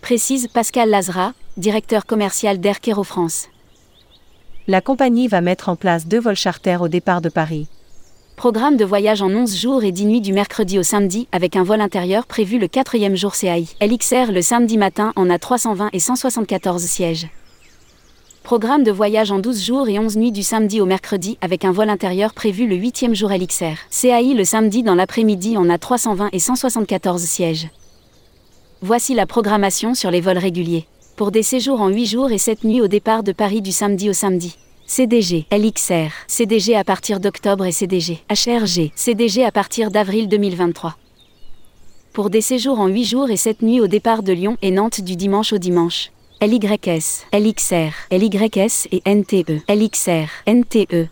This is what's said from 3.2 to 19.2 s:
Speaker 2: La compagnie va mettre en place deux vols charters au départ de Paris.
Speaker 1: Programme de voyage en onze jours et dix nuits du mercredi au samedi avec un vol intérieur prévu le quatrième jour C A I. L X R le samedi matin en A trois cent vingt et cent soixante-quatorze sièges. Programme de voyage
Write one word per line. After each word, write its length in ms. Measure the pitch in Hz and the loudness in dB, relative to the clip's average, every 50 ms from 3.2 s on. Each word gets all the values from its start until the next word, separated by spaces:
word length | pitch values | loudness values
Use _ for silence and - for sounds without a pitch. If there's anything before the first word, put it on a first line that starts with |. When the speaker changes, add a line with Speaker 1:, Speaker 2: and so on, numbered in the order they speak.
| 175 165 - - - - _ _ _ _ _ _ _ _ _ _ _ _ _ _ _ - - - _ - - - - - | -2 -2 -2 -8 -10 -12 _ _ _ _ _ _ _ _ _ _ _ _ _ _ _ -20 -20 -20 _ -14 -14 -10 -4 0
Speaker 2:
La 120 | 190 185 | 0 0
compagnie 460 | - - 269 240 277 254 233 233 254 | 2 0 0 2 2 2 2 2 2
va 140 | 247 208 180 | 2 2 2
mettre 280 | 175 180 185 - - - | 2 0 0 -2 -2 -4
en 60 | 175 | -4
place 320 | - - 190 170 170 160 | -2 0 0 0 0 0
deux 140 | 165 202 233 | 0 -2 0
vols 160 | 226 240 196 | 2 0 -2
charters 440 | 185 - 196 170 - - 196 180 175 | 0 -2 -4 -4 -2 -2 -2 0 0
au 60 | 175 | 0
départ 340 | 170 160 180 - - 180 175 | 0 0 0 0 0 -2 0
de 80 | 160 165 | -2 -2
Paris. 380 | - 170 160 156 165 151 147 - - - - - - - - - - - _ _ - | -2 -2 -2 -2 -4 -8 -8 -10 -12 -18 -20 -20 -20 -20 -20 -20 -20 -20 _ _ -20
Speaker 1:
Programme 400 | - - 247 220 220 233 294 294 | -2 -2 0 0 2 2 2 4
de 80 | 240 214 | 4 4
voyage 360 | 190 202 202 202 214 220 202 | 2 2 2 2 2 2 2
en 140 | 202 185 190 | 2 0 2
onze 220 | 220 247 233 196 | 2 0 0 -2
jours 260 | 175 190 240 269 262 220 | -2 -2 0 0 2 2
et 80 | 202 | 0
dix 160 | 180 175 202 | 0 0 2
nuits 140 | 208 220 247 | 2 2 2
du 120 | 208 196 196 | 2 2 0
mercredi 460 | 196 202 - - - 214 180 196 196 | 0 0 0 -2 -4 -2 0 0 0
au 60 | 175 | 0
samedi 420 | - - 208 202 190 180 220 247 - - | 2 2 2 2 2 0 -4 -6 -4 -2
avec 240 | 185 175 175 - | -2 -2 0 2
un 80 | 202 185 | 0 2
vol 160 | 175 214 214 | 2 2 2
intérieur 460 | 214 196 - 202 180 180 190 214 247 | 2 0 0 -2 -2 0 0 -2 -2
prévu 340 | - - - 220 180 220 254 | -2 -2 -2 -2 0 0 0
le 80 | 208 170 | 0 0
quatrième 480 | - 254 262 - - 233 208 202 196 | 0 -2 -2 0 0 0 0 2 0
jour 180 | 180 180 202 - | 0 -2 -2 -4
C 140 | - - 185 | -2 -2 0
A 100 | 170 170 | 0 -2
I. 100 | 170 165 - - | -2 -4 -4 -2
L 120 | 208 208 240 | 0 0 0
X 200 | 226 - - 254 | 0 0 0 2
R 180 | 254 254 226 | 2 2 2
le 120 | 196 180 170 | 0 0 0
samedi 360 | - 240 240 240 220 226 220 | 2 2 2 2 2 2 2
matin 340 | 202 190 - - 208 220 - | 2 2 0 0 -2 -2 0
en 120 | 196 185 180 | 0 2 2
A 120 | 175 175 | 2 0
trois 180 | - - 254 240 | 0 -2 -2 0
cent 160 | - 233 214 | 0 -2 -2
vingt 160 | 180 208 214 - | -2 -4 -4 -2
et 60 | 185 | -2
cent 160 | 151 - 254 | -2 -2 -2
soixante-quatorze 680 | 254 - 262 - 240 220 - - 185 - 196 175 175 170 | -2 -2 -2 -2 -2 -4 -2 -2 -2 -2 -2 -2 -2 -2
sièges. 420 | 170 - - 180 165 165 160 170 156 - - - - - _ - - - - - _ _ _ _ _ - _ _ _ - _ _ | -4 -4 -2 -2 -2 -2 -4 -6 -12 -14 -18 -20 -20 -20 _ -20 -20 -20 -20 -20 _ _ _ _ _ -20 _ _ _ -20 _ _
Programme 400 | - 240 233 208 226 277 294 269 | -2 -2 0 0 2 2 4 4
de 80 | 214 202 | 2 2
voyage 400 | 185 214 208 214 214 | 2 0 2 2 2